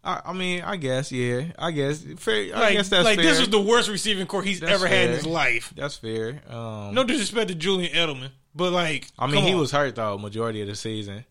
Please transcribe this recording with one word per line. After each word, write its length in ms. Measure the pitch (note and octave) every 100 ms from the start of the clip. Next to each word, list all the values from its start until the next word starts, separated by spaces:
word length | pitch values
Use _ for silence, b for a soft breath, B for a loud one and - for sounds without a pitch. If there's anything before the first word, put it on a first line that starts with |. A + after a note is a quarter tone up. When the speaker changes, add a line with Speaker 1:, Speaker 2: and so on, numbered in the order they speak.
| -
Speaker 1:
I, 140 | F3+ -
I 60 |
mean, 260 | F#3 F3+ F3+
I 140 | - G3
guess, 340 | C3+ B2+ D3
yeah. 340 | B2+ B2 B2 E3 -
I 120 | E3+
guess 340 | D3+ C#3 D3+ C#3+ E3
fair, 360 | - G#3+ F#3+
I 60 | A3
Speaker 2:
Like, 120 | A3+
Speaker 1:
guess 140 | G#3 F#3+
that's 140 | G3 G3
Speaker 2:
like, 100 | G3+
Speaker 1:
fair. 80 |
Speaker 2:
this 160 | E3 D3+
was 80 | A#3+
the 120 | G#3+
worst 280 | G3+ A#3+ G#3
receiving 380 | G3 G#3+ G3 F#3
core 160 | G3
he's 180 | F#3+ F#3
Speaker 1:
That's 120 | E3
Speaker 2:
ever 140 | G3 F#3
had 160 | F#3+
in 20 | E3+
Speaker 1:
fair. 80 | E3
Speaker 2:
his 100 | D#3
life. 460 | E3 C3 A#2 -
Speaker 1:
That's 220 | - C#3 -
fair. 460 | A2+ A2 A2 C#3+ -
Um, 460 | A#2+ A2+ G#2+ G2+
Speaker 2:
No 100 | A3
disrespect 440 | B3 D4 F#3+ G#3+ G3+
to 60 |
Julian 360 | E3+ E3+ F#3+ E3+
Edelman, 360 | D3+ E3 C3+ C3 - _
but, 160 | D3 F3+
like, 340 | F3+ E3 C#3+ - -
Speaker 1:
I 80 | B2+
mean, 100 | C#3+
Speaker 2:
come 80 |
Speaker 1:
he 100 | F3+
Speaker 2:
on. 60 | F#3
Speaker 1:
was 100 | C#3
hurt 260 | C#3+ C#3 A#2
though. 220 | A2 G2+
Majority 420 | G#2 G#2+ A#2 G#2+
of 80 | G2+
the 80 | G#2
season, 480 | A2+ A2 G2+ G2+ B2